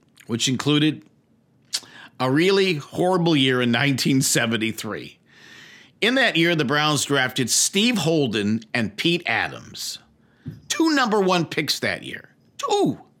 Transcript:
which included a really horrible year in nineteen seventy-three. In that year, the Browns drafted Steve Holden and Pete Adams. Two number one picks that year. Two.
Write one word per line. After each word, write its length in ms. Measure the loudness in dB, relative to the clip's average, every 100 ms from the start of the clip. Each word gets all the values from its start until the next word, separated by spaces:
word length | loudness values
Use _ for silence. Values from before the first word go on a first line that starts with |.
| _ -20 -8
which 220 | -4 -2
included 560 | -2 0 2 0 -2 -10 _ _ _ _ _ _ -12 -12 -20 -18 -4
a 80 | 0
really 440 | 2 4 4 2
horrible 600 | -2 -4 -2 0 2 2
year 280 | 2 2 2
in 80 | 2
nineteen 500 | 2 0 0 0 2
seventy-three. 1000 | 2 0 0 0 -4 -6 -10 -10 -12 -20 _ -20 -20 -20 -20 -20 -20 _
In 140 | 0 2
that 200 | 2 2
year, 180 | 2
the 120 | 2 2
Browns 400 | 2 2 0 0
drafted 420 | 0 0 -2 -2
Steve 480 | 0 0 2 2 2
Holden 680 | 0 2 0 0 0 -2 -4
and 200 | -4 -4
Pete 280 | -2 -2 0
Adams. 720 | -2 -4 -4 -8 -16 -12 -12 -12 _ _ _ _ -18 -14 -6
Two 260 | 0 2
number 240 | 2 2 2
one 280 | 4 2 0
picks 320 | -2 -4 -2
that 240 | -4 -4
year. 260 | -8 -14 -18 _ _ -10
Two. 420 | -2 0 0 -2 -10 _